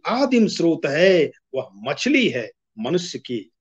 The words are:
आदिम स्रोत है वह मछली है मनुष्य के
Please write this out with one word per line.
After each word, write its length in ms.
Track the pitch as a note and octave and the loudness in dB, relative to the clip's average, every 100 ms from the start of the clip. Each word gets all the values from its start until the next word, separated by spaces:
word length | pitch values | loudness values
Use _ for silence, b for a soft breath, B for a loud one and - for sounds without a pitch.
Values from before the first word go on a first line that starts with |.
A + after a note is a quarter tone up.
| E3+ | -4
आदिम 380 | A#3+ C4 A#3+ G3 | 0 2 4 2
स्रोत 380 | - E3+ D#3+ C#3+ | 2 0 0 -2
है 420 | D3+ F#3+ F3+ C#3 b _ | 2 4 4 2 b _
वह 160 | C3 F#2+ G2+ | -8 -8 -10
मछली 440 | A#2+ D3 B3 C#4+ F#3 | -8 -4 0 2 2
है 220 | A#2+ G#2 _ _ G#2+ | -2 -10 _ _ -10
मनुष्य 380 | B2 F3 F3 C3 | -4 -4 -4 -14
के 180 | - A#2 - _ | -10 -10 -10 _